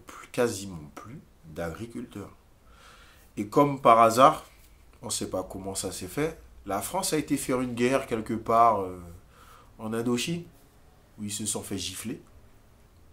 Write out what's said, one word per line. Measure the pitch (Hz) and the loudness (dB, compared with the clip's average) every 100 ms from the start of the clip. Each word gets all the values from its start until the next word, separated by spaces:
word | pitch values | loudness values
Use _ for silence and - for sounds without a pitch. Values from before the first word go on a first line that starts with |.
| - | -14
plus, | - - | -20 -6
quasiment | - 120 101 98 85 73 - | 0 0 0 -8 -12 -14 -16
plus | 104 147 - - | -16 -16 -20 -20
d'agriculteurs. | 80 78 85 82 113 120 - 101 90 - - - - - - - - - - - | -14 -8 -8 -8 -10 -12 -12 -14 -16 -18 -20 -20 -20 -20 -20 -20 -20 -20 -12 -8
Et | 104 | 0
comme | - 143 135 | 2 2 4
par | 135 113 | 6 8
hasard, | 113 117 143 151 - - - - - - | 8 8 6 6 -6 -20 -20 -20 -20 -16
on | 110 | -8
ne | |
sait | - 101 | -6 -4
pas | 92 | -6
comment | 92 98 95 95 | -6 -8 -8 -6
ça | 95 | -6
s'est | - 92 | -8 -8
fait, | - - - - - 98 | -4 -4 -6 -18 -14 -6
la | 98 | -4
France | - 185 190 | -2 -4 -2
a | 156 | -2
été | - 139 | 0 -2
faire | - 127 | 0 -2
une | 127 | -2
guerre | 120 123 135 - | 0 2 2 0
quelque | 113 107 | -4 -4
part, | 107 - 113 117 104 | -4 4 6 6 4
euh, | 92 92 87 87 - - - - - - | -2 -8 -14 -18 -20 -20 -20 -20 -20 -12
en | 110 | -6
Indochine, | 113 117 120 143 170 170 - - - - - _ - | -4 0 -2 -2 -6 -10 -20 -20 -20 -20 -20 _ -12
où | |
ils | 104 | -8
se | 101 104 | -6 -6
sont | 107 | -6
fait | - 98 | -6 -8
gifler. | 90 95 110 160 - - - - - - - - - | -8 -8 -8 -10 -14 -20 -20 -20 -20 -20 -20 -20 -20